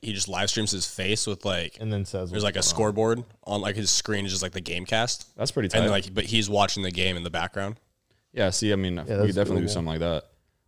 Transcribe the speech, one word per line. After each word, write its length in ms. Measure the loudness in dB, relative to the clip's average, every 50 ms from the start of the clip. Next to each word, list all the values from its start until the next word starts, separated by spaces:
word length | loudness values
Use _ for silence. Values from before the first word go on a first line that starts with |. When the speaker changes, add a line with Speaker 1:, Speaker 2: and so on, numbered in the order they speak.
Speaker 1:
he 100 | -8 -8
just 160 | -4 -4 -4
live 220 | -2 0 0 0 0
streams 220 | 0 0 0 0
his 160 | -2 -2 -4
face 400 | -6 -4 -4 0 0 0 0 0
with, 180 | -2 -4 -2 -2
like, 320 | -2 -2 -2 -2 -6 -8 -8
Speaker 2:
And 140 | -6 -4 -2
then 100 | -2 -2
says 280 | -2 -4 -6 -4 -4
Speaker 1:
there's, 100 | -2 0
Speaker 2:
what's 20 | 0
Speaker 1:
like, 80 | 0 0
a 20 |
Speaker 2:
going 20 |
on. 60 | 2 0
Speaker 1:
scoreboard 600 | 0 2 2 2 2 2 2 2 2 2 0 -2 -12 -18 _ _
on, 180 | -4 -2 -2
like, 140 | -2 -2 -2
his 160 | -2 0 2
screen 340 | 2 0 0 0 -2 -2 -2
is 60 | -2
just, 100 | -2 -2
like, 120 | -4 -4 -6
the 60 | -6
game 280 | -8 -6 -6 -6 -2
cast. 500 | 0 0 0 2 0 -2 -6 -8 -16 _
Speaker 3:
That's 140 | -4 -4 -2
pretty 160 | 0 0 0 2 2
Speaker 1:
And, 60 | 4 4
Speaker 3:
tight. 60 | 4
Speaker 1:
like, 200 | 2 2 0 -2
but 120 | -4 -4 -2
he's 260 | 2 2 2 2 4
watching 320 | 4 4 4 4 2 -2
the 80 | -4 -4
game 260 | 0 0 0 0 0
in 60 | -2
the 80 | -4 -4
background. 460 | -2 -2 -4 -2 -4 -4 -4 -4 -6 -10 _ _ _ _ _ _ _ _ _ _ -2
Speaker 3:
Yeah, 160 | 2 2 2
see, 240 | 2 2 2 4 4
I 20 |
mean, 200 | 4 2 0 -2
Speaker 2:
Yeah, 60 | -4 -2
Speaker 3:
we 40 |
could 120 | -2 2 2
Speaker 2:
that's 160 | 4 4 4
Speaker 3:
definitely 260 | 2 2 4 4 2
do 60 | 2
Speaker 2:
doable. 60 | 0 0
Speaker 3:
something 180 | -2 -2 -2
like 80 | -2 0
that. 240 | 0 0 0 -2 -4 -8 _ _ _ _ _ _ _